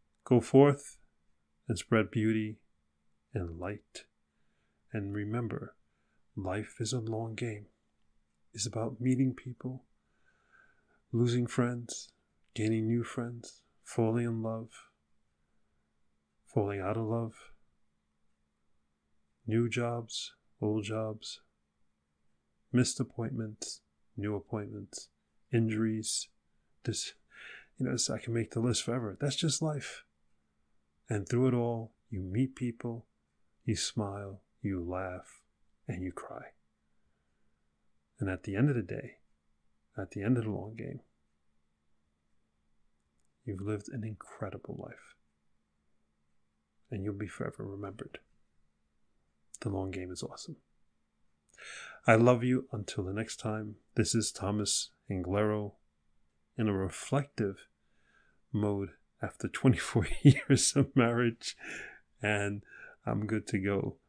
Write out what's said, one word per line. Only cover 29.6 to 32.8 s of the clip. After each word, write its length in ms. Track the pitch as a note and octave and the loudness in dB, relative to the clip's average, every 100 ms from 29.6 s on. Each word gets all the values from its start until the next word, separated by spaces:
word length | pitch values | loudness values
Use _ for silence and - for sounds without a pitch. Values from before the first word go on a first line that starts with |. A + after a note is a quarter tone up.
life. 420 | D#3+ D3 - - - _ _ _ _ _ _ _ _ _ _ | -2 -2 -8 -14 -20 _ _ _ _ _ _ _ _ _ _
And 180 | G#2+ F#2+ | -4 0
through 220 | A#2+ C3 | 2 4
it 40 | |
all, 380 | B2 A#2+ A#2 A2+ _ _ | 4 2 -2 -6 _ _
you 120 | G#2 | -6
meet 340 | F#2 G2+ C3 C3 | -2 0 0 0
people, 500 | B2 A2+ | -6 -4